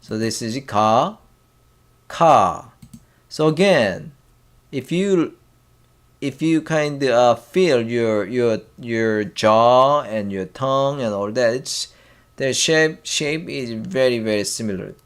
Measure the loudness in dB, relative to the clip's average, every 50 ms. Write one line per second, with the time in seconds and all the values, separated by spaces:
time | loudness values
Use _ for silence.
0 | _ -8 -6 -4 -4 -4 -4 -6 -8 -6 -8 -8 -10 -4 0 2 2 4 4 2
1 | 2 0 -2 -10 _ _ _ _ _ _ _ _ _ _ _ _ _ _ _ _
2 | _ _ -4 2 4 6 6 6 6 2 0 -4 -10 -20 _ _ -20 -20 -20 -20
3 | _ _ _ _ _ _ -6 0 0 0 2 2 2 4 4 4 2 0 -2 -4
4 | -10 -16 -20 _ _ _ _ _ _ _ _ _ _ _ -10 -10 -8 -4 -4 -2
5 | 0 0 2 0 0 -2 -4 _ _ _ _ _ _ _ _ _ _ _ _ _
6 | _ _ _ _ -10 -10 -8 -4 -2 0 0 0 -2 -2 -2 -2 -2 -2 -4 -2
7 | -2 2 4 4 4 4 4 2 -2 -6 0 0 2 4 4 2 0 0 -2 0
8 | 0 0 0 0 -2 -2 -2 0 0 0 0 -2 -4 _ _ -18 -10 -6 -4 -2
9 | 0 0 0 0 -2 -4 -6 0 2 4 4 6 6 6 6 6 6 4 4 0
10 | -2 -4 -6 -6 -4 -4 -6 -6 -8 -8 _ -6 -4 -2 0 0 0 -2 -2 -4
11 | -4 -4 -4 -4 -4 -4 -2 0 0 0 0 -2 -6 -8 -8 -8 -8 -10 _ _
12 | _ _ _ _ _ _ _ -6 -4 -4 -2 -2 0 0 2 2 2 2 0 -6
13 | _ -8 -6 -4 -4 -4 -4 -6 -8 -8 -10 -8 -8 -8 -8 -10 -10 -6 -2 0
14 | 2 2 2 0 -2 -2 -2 -2 -2 -4 -6 -6 -6 -6 -6 -6 -8 -12 -14 _
15 | _